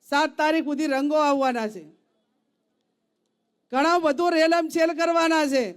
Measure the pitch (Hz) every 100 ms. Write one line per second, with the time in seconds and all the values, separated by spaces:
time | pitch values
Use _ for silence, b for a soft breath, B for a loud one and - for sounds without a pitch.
0 | - 285 311 302 302 320 294 285 302 269
1 | 285 302 294 277 262 240 220 202 156 _
2 | _ _ _ _ _ _ _ _ _ _
3 | _ _ _ _ _ _ _ 254 311 349
4 | 320 262 349 330 320 339 320 330 330 311
5 | 330 330 330 320 294 262 220